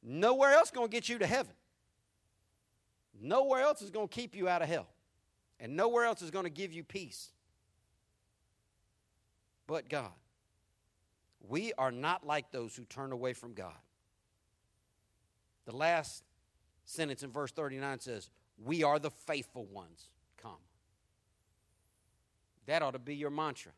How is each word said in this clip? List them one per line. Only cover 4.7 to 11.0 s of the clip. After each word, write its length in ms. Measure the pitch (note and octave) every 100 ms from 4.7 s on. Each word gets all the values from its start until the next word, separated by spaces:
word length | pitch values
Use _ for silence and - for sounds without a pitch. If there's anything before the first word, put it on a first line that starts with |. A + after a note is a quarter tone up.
| E3 F#2+ _ _ _ _ _ _ _
And 160 | A#2
nowhere 300 | D3+ A3+ A#3+
else 160 | A#3 A3
is 100 | F3
gonna 200 | F3+ F3
give 200 | D#3 F#3+
you 120 | E3
peace 480 | D#3 G3 D#3+ - - _ _ _ _ _ _ _ _ _ _ _ _ _ _ _ _ _ _ _ _ _ _ _ -
but 220 | D#3 B2
God. 240 | D3+ A2 F2 _ _ _ _ _ _ _ _